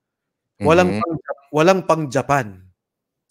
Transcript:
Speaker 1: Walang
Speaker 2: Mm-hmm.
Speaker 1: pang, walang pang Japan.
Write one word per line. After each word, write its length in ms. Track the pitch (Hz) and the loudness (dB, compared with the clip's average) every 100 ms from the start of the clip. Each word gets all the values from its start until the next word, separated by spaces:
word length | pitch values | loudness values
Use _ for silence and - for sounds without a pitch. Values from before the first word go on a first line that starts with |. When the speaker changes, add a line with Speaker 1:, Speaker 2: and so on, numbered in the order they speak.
| _ _ _ _ _ _ | _ _ _ _ _ _
Speaker 1:
Walang 400 | 101 175 180 202 | 2 2 2 0
Speaker 2:
Mm-hmm. 80 | |
Speaker 1:
pang, 320 | 175 151 - - _ | -6 -8 -10 -14 _
walang 280 | 147 165 190 | 0 2 2
pang 200 | - 160 147 | 2 -2 0
Japan. 480 | 131 - 143 107 92 92 _ _ _ _ _ _ | -4 -2 -2 -4 -12 -20 _ _ _ _ _ _